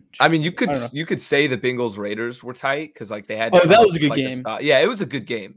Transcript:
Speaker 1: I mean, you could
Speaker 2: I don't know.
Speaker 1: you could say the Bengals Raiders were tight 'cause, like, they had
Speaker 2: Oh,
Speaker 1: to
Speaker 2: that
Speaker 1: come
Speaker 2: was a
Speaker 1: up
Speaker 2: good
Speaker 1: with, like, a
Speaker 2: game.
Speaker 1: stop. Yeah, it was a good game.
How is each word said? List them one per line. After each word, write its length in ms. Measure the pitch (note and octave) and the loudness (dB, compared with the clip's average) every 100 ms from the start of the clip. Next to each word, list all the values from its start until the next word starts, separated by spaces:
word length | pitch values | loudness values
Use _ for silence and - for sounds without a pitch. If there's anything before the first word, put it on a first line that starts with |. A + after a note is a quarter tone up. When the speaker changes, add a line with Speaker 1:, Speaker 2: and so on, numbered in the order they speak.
| _ - | _ 0
Speaker 1:
I 80 | D3 | 2
mean, 160 | D#3+ | 2
you 80 | D#3+ | -2
could 200 | - C#3+ | -2 -2
Speaker 2:
I 20 | |
don't 100 | C3+ | -2
know. 60 | A#2+ | -4
Speaker 1:
you 140 | C3+ D#3+ | -6 -6
could 140 | C3+ | -6
say 260 | - C#3+ D3 | 0 0 2
the 100 | B2 | 0
Bengals 400 | B2+ B2 A#2+ G2+ | -2 -2 -4 -6
Raiders 460 | G#2 G#2+ A#2+ B2+ | -8 -6 -8 -10
were 120 | A#2+ | -16
tight 380 | B2 C3+ C#3+ D#3 - | -8 -6 -6 -8 -14
'cause, 120 | G#2+ | -14
like, 200 | G#2+ - | -12 -10
they 80 | A2 | -6
had 180 | A2+ | 2
Speaker 2:
Oh, 60 | F3+ | 4
Speaker 1:
to 80 | E3+ | 8
Speaker 2:
that 80 | G#3 | 8
Speaker 1:
come 100 | G3+ | 6
Speaker 2:
was 80 | |
a 40 | E3+ | 4
Speaker 1:
up 20 | |
Speaker 2:
good 100 | D3 | 0
Speaker 1:
with, 0 | |
like, 80 | C#3 | 0
a 100 | C3 | -4
Speaker 2:
game. 80 | B2+ | -6
Speaker 1:
stop. 240 | A#2+ G#2+ | -10 -4
Yeah, 180 | D3 C3+ | 2 4
it 80 | F#3 | 2
was 120 | A3 | 0
a 60 | C#3+ | -6
good 200 | C3+ G2+ | -8 -8
game. 300 | A2+ F#2+ | -8 -10